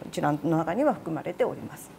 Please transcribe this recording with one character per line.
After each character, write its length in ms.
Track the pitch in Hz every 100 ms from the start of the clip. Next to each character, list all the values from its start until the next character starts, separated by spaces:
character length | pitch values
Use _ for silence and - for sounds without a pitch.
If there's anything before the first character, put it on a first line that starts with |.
| -
一 140 | -
覧 180 | 147 147
の 120 | 165 160
中 160 | 160
に 100 | 190
は 100 | 294
含 200 | 175 175
ま 80 | 151
れ 120 | -
て 100 | -
お 100 | 220
り 60 | 139
ま 160 | 113 -
す。 140 | -